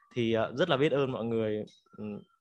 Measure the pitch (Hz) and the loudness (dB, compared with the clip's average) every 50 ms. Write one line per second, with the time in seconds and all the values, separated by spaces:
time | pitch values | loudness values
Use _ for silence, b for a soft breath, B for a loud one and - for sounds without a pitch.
0 | b b - 123 117 113 113 110 110 - 113 127 170 175 147 127 143 160 127 143 | b b -4 -2 0 2 2 2 2 0 0 -2 0 2 2 2 4 2 4 2
1 | 143 127 127 101 110 117 117 113 110 107 107 107 107 - - _ _ _ - - | 0 0 -2 -4 -4 -2 -2 0 0 0 -2 -4 -6 -8 -14 _ _ _ -16 -12
2 | 107 107 104 104 - _ _ _ | -10 -10 -10 -12 -14 _ _ _